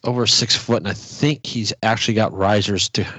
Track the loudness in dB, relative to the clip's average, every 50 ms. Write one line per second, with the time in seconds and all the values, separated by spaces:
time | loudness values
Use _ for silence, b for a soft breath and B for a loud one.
0 | -4 -4 0 0 2 2 2 2 2 2 0 -2 0 0 0 0 0 -4 -6 -6
1 | -10 -16 -4 0 0 0 0 0 _ -8 -6 -4 -4 -4 -6 -2 0 0 2 2
2 | 0 0 2 2 2 0 0 0 2 4 4 4 2 2 0 0 -2 -2 -2 -2
3 | -4 -4 -6